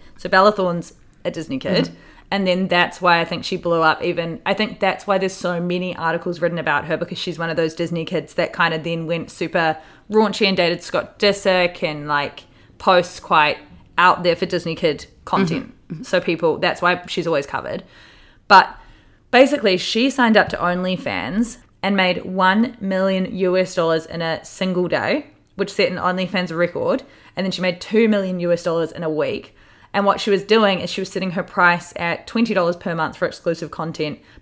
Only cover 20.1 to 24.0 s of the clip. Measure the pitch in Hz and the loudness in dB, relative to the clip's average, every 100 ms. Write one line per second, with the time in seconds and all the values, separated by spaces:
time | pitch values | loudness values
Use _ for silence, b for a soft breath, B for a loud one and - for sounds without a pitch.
20.1 | - 233 214 - - 175 180 185 185 - | 2 4 6 4 0 -2 -2 -2 -4 -4
21.1 | 95 104 196 240 - _ _ 196 202 185 | -4 -2 -2 -2 -6 _ _ -2 2 2
22.1 | 180 - 185 185 202 233 - 190 190 190 | 0 -4 0 2 4 0 -2 -4 0 0
23.1 | 185 185 185 185 185 180 - 165 160 | 0 -2 -2 0 2 0 0 0 0